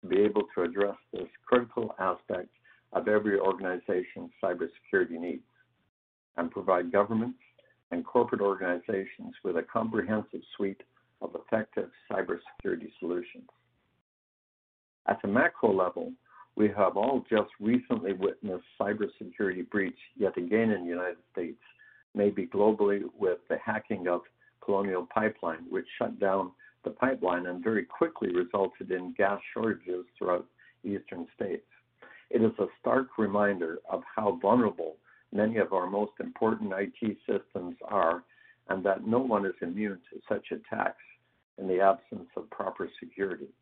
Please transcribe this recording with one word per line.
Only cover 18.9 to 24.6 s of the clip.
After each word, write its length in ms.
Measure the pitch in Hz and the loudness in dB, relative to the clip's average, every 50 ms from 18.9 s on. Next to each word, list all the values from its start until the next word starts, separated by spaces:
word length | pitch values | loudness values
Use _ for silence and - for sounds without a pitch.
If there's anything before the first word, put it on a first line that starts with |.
| 107 110 104 - - - 107 92 - - 107 95 92 90 90 - | 0 -2 -2 -4 -4 -12 -16 -16 -4 -2 -2 -2 -2 -4 -6 -2
breach 280 | - 104 95 90 87 - - - _ | 0 0 0 0 -4 -10 -20 -20 _
yet 200 | - 101 95 - | -2 -2 0 0
again 340 | 95 87 87 104 110 113 110 | -2 -2 0 2 2 4 2
in 120 | 104 92 87 | 2 0 -2
the 60 | 87 | -4
United 280 | 87 90 90 90 87 - _ _ | -4 -4 -4 -4 -6 -8 _ _
States, 300 | _ 95 87 82 - _ _ - _ _ - - _ _ _ _ _ | _ -8 -6 -6 -8 _ _ -20 _ _ -20 -20 _ _ _ _ _
maybe 320 | 104 101 104 101 101 92 | 2 2 2 2 0 -4
globally 540 | 87 - 98 101 107 107 104 104 101 101 101 92 - - | -2 2 4 4 4 6 4 4 2 2 0 -2 -6 -4
with 220 | - 104 92 87 - _ _ | 0 0 0 0 0 _ _
the 80 | 82 76 - | -4 -4 -2
hacking 420 | - 110 110 - _ 110 95 87 | -4 -4 -4 -4 _ -6 -4 0
of 140 | 90 87 87 - - _ _ _ _ _ _ | 0 0 -2 -2 -10 _ _ _ _ _ _